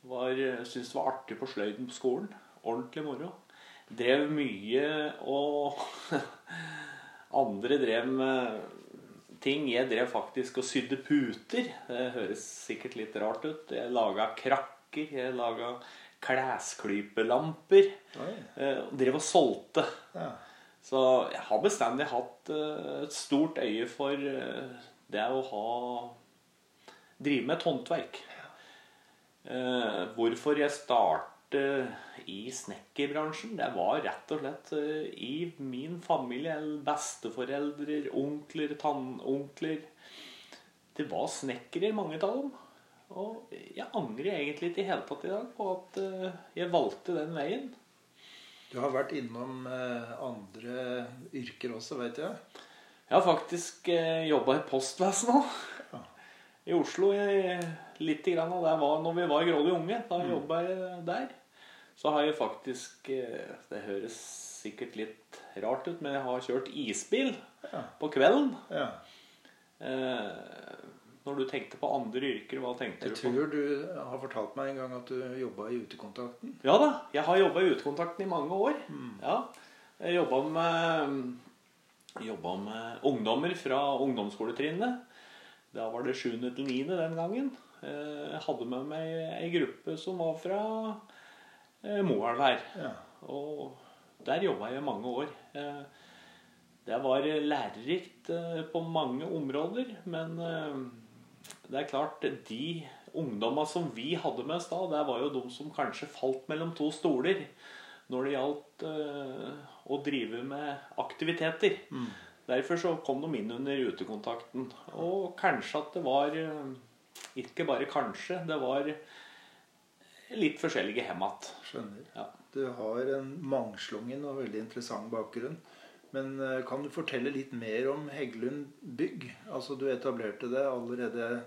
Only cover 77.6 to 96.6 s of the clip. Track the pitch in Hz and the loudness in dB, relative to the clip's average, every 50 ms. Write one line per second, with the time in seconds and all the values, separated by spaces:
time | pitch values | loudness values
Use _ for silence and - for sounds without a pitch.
77.6 | 190 180 139 - - 143 139 165 170 175 - - 196 196 175 156 139 156 180 196 | 6 6 4 4 0 -2 0 0 -2 -2 -2 -6 -4 -2 0 0 0 0 2 4
78.6 | 214 269 302 285 - - 151 139 127 120 104 98 - 135 185 240 - - - - | 4 4 2 0 -4 -10 -10 -10 -10 -10 -10 -6 0 0 0 0 0 -4 -12 -18
79.6 | - - - - - - _ _ - 170 175 175 156 - 127 135 143 156 156 165 | -20 -20 -20 -20 -20 -20 _ _ -2 2 4 4 4 4 4 2 2 2 2 2
80.6 | 170 170 165 165 170 165 160 160 147 139 139 135 123 123 123 123 - - - _ | 4 4 4 4 4 4 4 2 2 0 0 -2 -2 -4 -6 -10 -14 -20 -20 _
81.6 | _ _ _ _ _ _ _ _ _ - - - 113 110 214 165 165 87 95 98 | _ _ _ _ _ _ _ _ _ -14 -12 -8 -6 -6 -6 -4 -2 -2 -2 -2
82.6 | 101 104 110 113 113 113 117 - - 143 135 117 107 110 117 135 156 175 175 170 | -4 -6 -6 -6 -6 -8 -8 2 2 4 4 4 4 4 4 4 4 0 0 -2
83.6 | - 135 127 139 143 143 139 123 143 139 123 113 101 104 101 - 110 117 120 - | 0 2 2 4 4 4 4 4 2 2 2 0 -2 -2 -2 -4 -4 -4 0 0
84.6 | 139 151 165 180 226 247 247 247 - - - - - - - - - - - - | 0 0 0 0 0 0 0 -2 -8 -16 -20 -20 -20 -20 -20 -20 -20 -20 -20 -20
85.6 | _ _ - 117 113 113 117 117 123 123 123 127 - 123 113 113 123 123 123 131 | _ _ -6 -4 -4 -4 -2 -2 0 0 0 0 0 -2 0 0 -2 -4 -2 -2
86.6 | 139 135 123 127 139 160 185 175 160 160 165 165 170 180 208 254 277 269 - - | -2 0 0 0 0 0 0 0 0 0 0 0 0 0 0 0 0 -2 -4 -6
87.6 | - - - - - 143 143 147 147 151 151 147 147 151 151 156 - - 151 117 | -20 -20 -20 -12 -10 -8 -6 -6 -6 -6 -6 -8 -6 -6 -6 -4 -2 -2 -2 -2
88.6 | 120 120 127 127 135 147 151 160 160 160 160 165 160 160 - - 165 170 170 170 | -2 -2 -2 -2 -2 -4 -4 -4 -4 -2 -2 -4 -4 -4 -4 -4 -2 2 2 2
89.6 | 147 - - - - 160 160 156 - 185 185 180 165 160 160 160 - 180 190 208 | 2 2 -2 -8 -6 -6 -6 -4 -4 -4 -2 0 0 0 0 -2 -2 -2 0 0
90.6 | 214 220 220 220 220 220 208 214 - - - - - - - - - - - - | 0 0 -2 -2 -2 -4 -4 -6 -10 -18 -20 -20 -20 -20 -20 -20 -20 -20 -20 -20
91.6 | - _ _ _ - - 208 202 196 175 120 101 107 117 117 127 143 135 120 - | -20 _ _ _ -6 -2 2 2 4 4 4 4 4 2 2 6 6 6 4 4
92.6 | - - - 196 151 123 107 - - - - - - - 139 139 143 151 151 143 | -2 -10 -10 -8 -6 -6 -8 -10 -16 -20 -20 -20 -12 -8 -8 -6 -6 -6 -6 -8
93.6 | 135 135 127 - - - - - - - _ _ - - 135 175 196 180 123 92 | -8 -10 -10 -16 -20 -20 -20 -20 -20 -20 _ _ -2 0 0 2 2 2 2 0
94.6 | 104 117 127 135 147 139 117 101 113 127 120 127 147 147 - - - - - 143 | -2 -4 -4 -2 -2 -2 -4 -2 -4 -4 -2 -2 -4 -4 -8 -14 -20 -12 -10 -8
95.6 | 147 143 143 143 139 143 - - - - - - - - - - - - _ _ | -6 -6 -8 -10 -12 -16 -20 -20 -20 -20 -20 -20 -20 -20 -20 -20 -20 -20 _ _